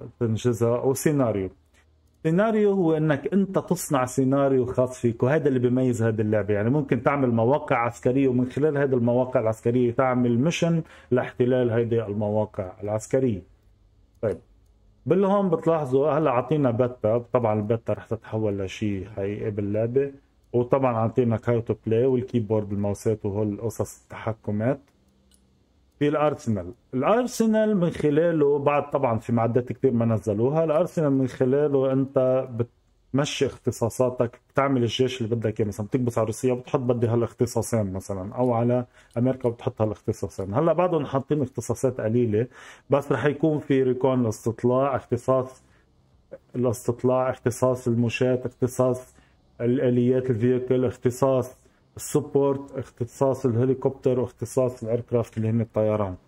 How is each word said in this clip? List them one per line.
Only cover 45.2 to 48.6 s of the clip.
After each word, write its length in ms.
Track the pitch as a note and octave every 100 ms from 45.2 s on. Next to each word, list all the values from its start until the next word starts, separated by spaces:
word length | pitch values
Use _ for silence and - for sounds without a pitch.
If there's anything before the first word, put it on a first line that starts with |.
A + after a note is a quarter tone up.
| - C3 B2+ - _ _ _ _ _ _ - - _ B2
الاستطلاع، 760 | B2 G#2+ - A#2 B2 B2+ C3
اختصاص 580 | - B2 - B2+ B2 A#2+
المشاة، 540 | A#2 A#2 - B2+ B2+
اختصاص 720 | B2 -